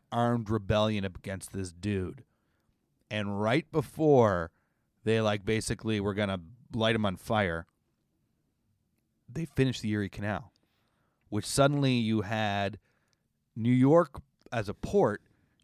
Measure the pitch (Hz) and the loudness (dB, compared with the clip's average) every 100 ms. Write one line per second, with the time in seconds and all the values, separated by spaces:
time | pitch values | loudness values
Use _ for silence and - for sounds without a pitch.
0 | - 120 120 120 107 113 95 107 107 107 | -6 -2 0 0 -2 -4 0 2 2 0
1 | 95 82 - 95 - 98 92 85 98 101 | -4 -8 -10 -10 -10 -8 -10 -6 -4 -2
2 | 90 - - _ _ _ _ _ _ _ | -4 -8 -18 _ _ _ _ _ _ _
3 | _ 107 101 101 107 135 - 160 120 - | _ -6 -4 -2 0 0 0 -4 -4 0
4 | 156 139 110 90 82 - _ _ _ _ | 4 6 6 2 -2 -10 _ _ _ _
5 | 107 113 107 107 98 110 - 110 110 107 | -2 0 0 -2 -2 -2 -2 -4 -2 -2
6 | 101 98 101 95 82 - - 117 110 113 | -2 -2 -2 -4 -8 -20 -10 -2 2 2
7 | 104 90 - 110 98 82 85 _ _ _ | 0 -2 -2 0 0 -2 -8 _ _ _
8 | _ _ _ _ _ _ _ _ _ _ | _ _ _ _ _ _ _ _ _ _
9 | _ _ - 123 165 - 135 120 110 104 | _ _ -14 -10 -6 0 0 0 -2 -2
10 | 98 - 104 85 - _ _ _ _ _ | -4 -6 -6 -6 -8 _ _ _ _ _
11 | _ _ _ 104 - - 139 143 135 123 | _ _ _ -6 -2 2 2 4 2 2
12 | 110 110 95 110 107 101 101 104 _ _ | 2 0 -2 -2 -2 -2 -4 -6 _ _
13 | _ _ _ _ _ - 113 127 131 165 | _ _ _ _ _ -4 2 4 6 6
14 | 175 - - _ - 120 104 95 - 202 | 4 -4 -20 _ -8 -6 -6 -6 -2 2
15 | 139 104 - _ _ _ | 2 0 -8 _ _ _